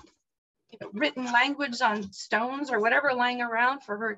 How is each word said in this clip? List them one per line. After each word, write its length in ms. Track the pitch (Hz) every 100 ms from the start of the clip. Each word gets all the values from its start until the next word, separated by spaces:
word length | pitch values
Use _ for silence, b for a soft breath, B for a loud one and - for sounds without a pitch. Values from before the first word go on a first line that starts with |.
| - _ _ _ _ _ _
you 60 | 220
know, 80 | 202
written 320 | 208 294 - 247
language 560 | 240 269 277 285 240
on 300 | 240 214 196
stones 600 | - - 214 247 277 277
or 80 | 226
whatever 340 | 220 277 285
lying 280 | 247 247 247
around 400 | 240 226 247 277
for 140 | - 208
her 200 | 220